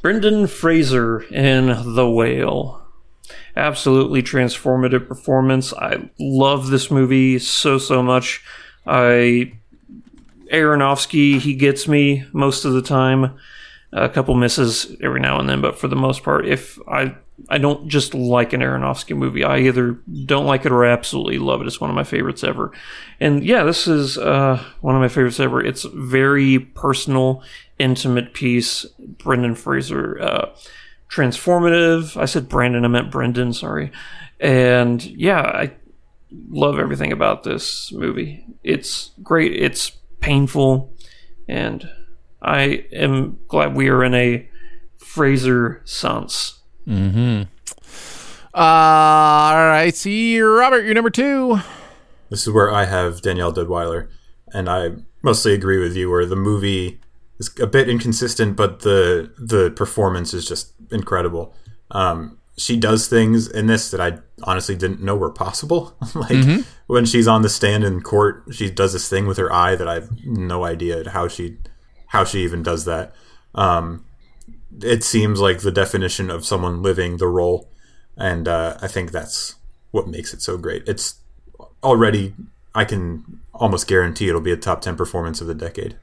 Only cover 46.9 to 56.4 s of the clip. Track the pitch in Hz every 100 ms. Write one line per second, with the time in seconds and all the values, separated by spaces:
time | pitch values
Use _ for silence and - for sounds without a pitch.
46.9 | 101 98 104 123 107 95 - - - -
47.9 | - - - - - - - 165 160 160
48.9 | 156 156 156 151 151 151 156 160 156 170
49.9 | - 202 214 226 226 220 226 262 254 214
50.9 | 220 233 - 277 277 254 214 - - -
51.9 | - _ - - 101 110 107 104 104 95
52.9 | 92 90 85 95 90 87 87 87 87 85
53.9 | 85 - - - - - 101 90 92 87
54.9 | - - - 131 107 110 101 92 95 87
55.9 | 92 90 87 90 95